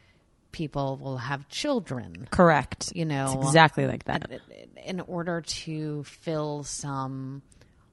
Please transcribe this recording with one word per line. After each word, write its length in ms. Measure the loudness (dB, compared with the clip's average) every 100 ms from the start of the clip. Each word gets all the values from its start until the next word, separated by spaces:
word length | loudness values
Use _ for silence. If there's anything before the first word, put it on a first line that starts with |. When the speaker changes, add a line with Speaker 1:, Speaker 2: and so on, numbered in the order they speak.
| _ _ _ _ _
Speaker 1:
people 460 | -8 -4 -2 -2 -2
will 200 | -6 -6
have 300 | -4 -6 -6
children. 800 | -4 0 0 -2 -6 -8 -12 0
Speaker 2:
Correct. 640 | 6 8 6 2 -6 -8
Speaker 1:
You 120 | -4 -2
know? 280 | 0 0 2
Speaker 2:
It's 100 | 6
exactly 400 | 8 8 6 0
like 160 | -2 -4
that. 240 | -4 -4
Speaker 1:
In, 540 | -12 -16 -20 -20 -16
in 160 | -10 -8
order 420 | -6 -6 -4 -4
to 640 | -4 -8 -6 -6 -4 -6
fill 600 | -8 -10 -4 -2 -2 -4
some 760 | -8 -8 -4 -4 -4 -6 -8 -10 -14 -20 -20 _ _